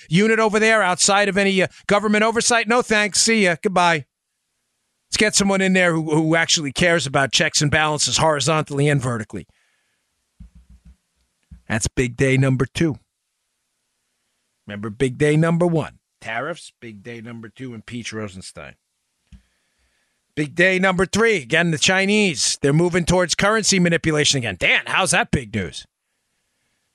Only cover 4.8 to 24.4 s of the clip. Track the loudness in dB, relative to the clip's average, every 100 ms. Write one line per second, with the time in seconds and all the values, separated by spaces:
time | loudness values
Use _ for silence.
4.8 | _ _ -8 0 0 2 0 2 2 2
5.8 | 2 0 0 0 2 2 0 -2 -2 0
6.8 | 2 2 0 -2 0 0 0 0 0 2
7.8 | 0 0 -2 0 2 2 0 -2 -2 -2
8.8 | 0 0 -2 -6 -8 -12 -14 _ _ _
9.8 | _ _ _ _ _ -20 -20 -20 _ -20
10.8 | -20 -20 _ _ _ _ -20 -18 -8 -6
11.8 | -4 -4 -4 0 2 4 2 2 -2 -2
12.8 | -2 -2 _ _ _ _ _ _ _ _
13.8 | _ _ _ _ _ _ _ _ -16 -12
14.8 | -8 -4 -4 0 0 2 2 2 0 0
15.8 | -4 -10 _ _ -10 -8 -8 -12 -18 _
16.8 | -20 -18 -16 -16 -16 -16 -18 -16 -14 -14
17.8 | -12 -12 -10 -10 -10 -12 -18 -16 -18 -20
18.8 | _ _ _ _ _ -20 _ _ _ _
19.8 | _ _ _ _ _ -8 -6 0 2 2
20.8 | 0 0 0 0 0 0 0 0 0 0
21.8 | 0 0 2 2 0 0 -4 -2 2 2
22.8 | 2 0 0 0 0 0 0 0 2 2
23.8 | 2 0 0 0 0 0